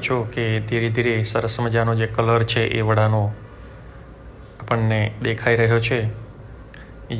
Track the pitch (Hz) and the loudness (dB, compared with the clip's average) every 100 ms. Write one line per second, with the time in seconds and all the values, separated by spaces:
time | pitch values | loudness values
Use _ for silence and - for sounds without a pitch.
0 | - 127 110 - 113 110 107 117 117 117 | 0 -2 -2 -2 0 0 0 0 2 2
1 | 120 113 110 117 113 - 117 117 113 113 | 2 2 0 0 0 -2 2 2 2 2
2 | 110 110 113 117 110 120 113 117 107 107 | 0 2 4 4 4 2 2 2 2 4
3 | 107 110 104 110 - - - - - - | 4 4 2 -2 -12 -18 -18 -18 -18 -18
4 | - - - - - - - 117 110 110 | -18 -18 -18 -18 -18 -14 -2 0 2 2
5 | 107 - 120 113 123 117 113 117 113 123 | 0 -2 -4 0 2 4 6 4 2 0
6 | 110 - - - - - - - - - | 0 -4 -14 -16 -18 -18 -18 -18 -18 -18
7 | - | -8